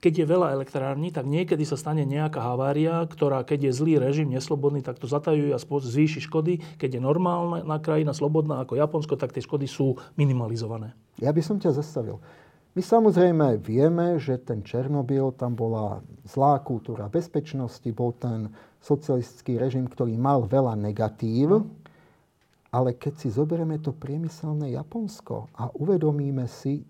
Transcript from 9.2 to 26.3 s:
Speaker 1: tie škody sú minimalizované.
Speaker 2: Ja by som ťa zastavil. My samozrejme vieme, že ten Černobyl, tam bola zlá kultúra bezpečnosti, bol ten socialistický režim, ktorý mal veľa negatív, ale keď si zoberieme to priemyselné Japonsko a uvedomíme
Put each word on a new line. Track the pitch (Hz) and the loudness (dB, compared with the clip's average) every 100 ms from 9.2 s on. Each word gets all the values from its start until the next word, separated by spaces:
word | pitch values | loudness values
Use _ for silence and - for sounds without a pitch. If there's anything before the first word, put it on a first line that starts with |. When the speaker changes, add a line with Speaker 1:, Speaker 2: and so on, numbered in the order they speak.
| 131 | -2
Speaker 1:
tie | 131 127 | -6 -4
škody | 147 139 | -4 -4
sú | - 135 131 - - | 0 0 0 -6 0
minimalizované. | 143 127 117 113 110 113 107 - _ - | 2 2 0 -4 -6 -6 -10 -14 _ -4
Speaker 2:
Ja | 123 | 0
by | 151 | 2
som | 160 208 | 0 0
ťa | 180 | 2
zastavil. | 139 151 - 110 104 - - - _ _ | 0 0 -4 -6 -8 -14 -20 -20 _ _
My | - | -6
samozrejme | 185 233 220 170 180 165 147 110 | 4 6 6 6 6 6 4 2
vieme, | 101 113 151 170 170 170 | 0 4 4 4 2 0
že | 131 127 | 0 -4
ten | - 113 95 | -2 -6 -4
Černobyl, | 120 127 147 127 139 135 131 | -4 -2 -2 0 0 0 -2
tam | 123 | -4
bola | 117 113 113 107 - - - - | -2 -2 0 -2 -6 -12 -20 -10
zlá | - 139 143 - | 2 4 4 0
kultúra | 117 - 110 101 | -6 -6 -8 -2
bezpečnosti, | 165 165 - 156 135 123 - - | -2 -2 -4 -4 -6 -6 -6 -8
bol | 113 120 | -2 -2
ten | 120 127 113 107 - - _ | -2 -6 -4 -6 -10 -20 _
socialistický | - 147 151 131 120 - - | -2 -2 2 -2 -2 -10 -4
režim, | 120 127 127 127 | -2 0 -2 -4
ktorý | - 120 113 | -2 -2 0
mal | 131 139 110 | 2 2 4
veľa | 131 127 | 2 2
negatív, | 110 104 104 110 107 113 113 147 208 214 - - _ _ _ _ _ _ _ _ 123 | 0 -4 0 -2 -2 -2 2 4 4 2 -10 -20 _ _ _ _ _ _ _ _ 0
ale | 127 | 0
keď | 123 - 151 | -2 -6 -6
si | 135 | -6
zoberieme | 110 151 165 165 156 | -2 -2 0 -2 -4
to | 156 - | -6 -8
priemyselné | 135 147 165 - 160 151 147 127 | -8 -6 -6 -8 -6 -4 -4 -6
Japonsko | 151 233 214 - - 117 110 - | -8 -8 -8 -10 -10 -10 -10 -8
a | 113 | -8
uvedomíme | - 151 185 156 147 139 | -4 0 2 2 0 -2